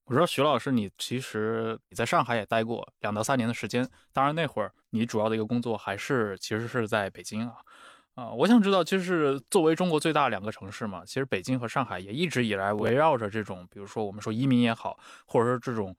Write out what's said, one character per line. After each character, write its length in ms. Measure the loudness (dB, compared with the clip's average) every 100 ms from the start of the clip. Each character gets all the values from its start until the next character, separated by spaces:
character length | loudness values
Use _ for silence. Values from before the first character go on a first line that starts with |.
我 100 | -2
知 60 | 2
道 60 | 2
徐 160 | 2
老 160 | 2 2
师， 120 | 2
你 160 | 0 -2 -6
其 200 | -6 -6
实 560 | -4 -4 -2 -2 -4 -6 _
你 60 | -4
在 100 | 0
上 180 | 2
海 120 | 2 -2
也 100 | 0
待 180 | 0
过 240 | 0 -4 -8 _
两 120 | -4
到 120 | -2
三 120 | 0 0
年 120 | 0
的 80 | -2
时 120 | -2
间， 220 | -2 -2 _ _
当 120 | 0
然 120 | 0 0
那 100 | -2
会 160 | -2
儿 100 | -6 _ _
你 120 | -4
主 140 | 0 0
要 100 | 0
的 80 | 0
一 40 |
个 40 | 0
工 120 | -2
作 160 | -2 -4
还 220 | -4 -6
是， 400 | -2 0 0 -4
其 120 | -6
实 180 | -4 -4
是 200 | -4 0
在 220 | 0 -2
北 140 | -6
京 240 | -10 -8 -8
啊。 80 | -10 -20 -20 -20 -20 _ -14
啊， 160 | -8
我 160 | 0 6
想 140 | 6
知 80 | 6
道， 140 | 4
就 160 | 2 0
是 420 | 0 2 2 0 2
作 140 | 4
为 100 | 4
中 160 | 4 2
国 100 | 2
最 140 | 2
大 160 | 2 2
两 100 | 0
个 120 | -6
城 200 | -8 -10
市 140 | -8 -8
嘛， 180 | -8
其 120 | -8 -6
实 100 | -2
北 160 | -2
京 180 | 0 -2
和 80 | -2
上 160 | -2
海 160 | -4 -6
也 140 | -8
一 140 | -4 -2
直 180 | 0 0
以 80 |
来 180 | 2 0
围 200 | 0 2
绕 260 | 4 4 2
着 100 | 0
这 140 | -4
种， 260 | -6 -10 -14
比 80 | -16
如 80 | -10
说 180 | -6 -6
我 60 |
们 100 | -6
说 100 | -4
移 140 | 0 4
民 160 | 4
也 100 | 4
好， 280 | 0 -6 -10 -16 -20 -2
或 140 | 2
者 80 | 2
说 100 | 0
这 160 | -2
种 240 | -4 -4